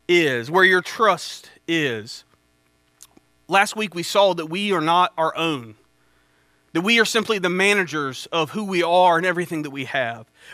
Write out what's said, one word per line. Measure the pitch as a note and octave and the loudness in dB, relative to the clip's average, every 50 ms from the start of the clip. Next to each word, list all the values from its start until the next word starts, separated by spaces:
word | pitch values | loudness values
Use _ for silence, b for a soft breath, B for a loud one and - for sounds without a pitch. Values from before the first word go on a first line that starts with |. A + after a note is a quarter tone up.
| b - | b 2
is, | F3 F3 E3 C#3+ C3 A#2+ A2+ C3 | 4 4 4 4 0 -2 -2 0
where | D#3+ F#3 F#3 | 2 4 6
your | F#3 F#3 F#3 E3+ | 6 6 4 0
trust | - - - A3+ G#3 F3+ D#3 - - - - - - - _ _ - | -2 -4 0 2 2 2 2 -2 -12 -14 -16 -18 -20 -20 _ _ -4
is? | E3+ E3 D3+ C3+ A#2 A2 G#2 A#2+ - - - _ _ _ _ _ _ _ _ _ _ _ _ _ _ _ - _ _ _ _ _ _ _ _ | -2 -2 0 -2 -4 -6 -8 -12 -16 -20 -20 _ _ _ _ _ _ _ _ _ _ _ _ _ _ _ -20 _ _ _ _ _ _ _ _
Last | - E3+ G3 G3+ G#3 - | 0 2 2 2 2 0
week | G#3+ G#3+ F#3+ D#3 | -6 -6 -6 -6
we | F3 E3 | -8 -6
saw | - - G3+ G3+ G3 F3 | -2 2 2 4 2 2
that | E3 D#3+ | 0 -4
we | D#3 E3 G3 G3+ G#3 F#3+ | -6 -6 -4 -2 -2 -2
are | E3+ D3+ | 0 0
not | E3 E3+ F3+ F3+ - - | 2 2 2 2 0 0
our | - D#3+ D#3+ - | -2 -4 -2 -2
own, | - E3 E3 D#3 C3 A#2+ A2 G#2+ _ _ _ _ _ _ _ _ _ _ _ _ _ _ _ _ _ _ _ - | -2 -4 -2 -4 -4 -8 -12 -20 _ _ _ _ _ _ _ _ _ _ _ _ _ _ _ _ _ _ _ -4
that | E3 F3 | -2 0
we | G#3+ A#3 A#3 | 2 4 4
are | A3 | 2
simply | - - A#3 G3+ - A3 G3 | 2 0 -2 0 0 -2 -2
the | F3+ F3+ | -2 -2
managers | F3 F#3 F#3+ G3+ G#3 G3+ F#3 D3+ D3 D#3 C#3+ C3+ B2+ - - - | 0 0 2 2 2 2 0 -2 -4 -6 -6 -6 -8 -10 -10 -6
of | - E3 D#3 - | -2 -2 -2 -2
who | - G#3 G#3+ | -4 -8 -6
we | G3 F#3+ F3 E3+ | -4 -2 -2 0
are | E3 F3 F3+ F3+ F3+ E3+ | 2 4 4 6 6 4
and | E3 E3+ | 4 2
everything | F#3 F3 F3 F3 - E3+ D#3 D3 | 0 -2 -2 -4 -6 -6 -8 -8
that | D3 | -8
we | C3+ C#3 C3 | -8 -10 -8
have. | B2 - C#3 B2+ A#2 A#2 A#2 A2 _ B B B B | -6 -4 -4 -4 -4 -6 -10 -14 _ B B B B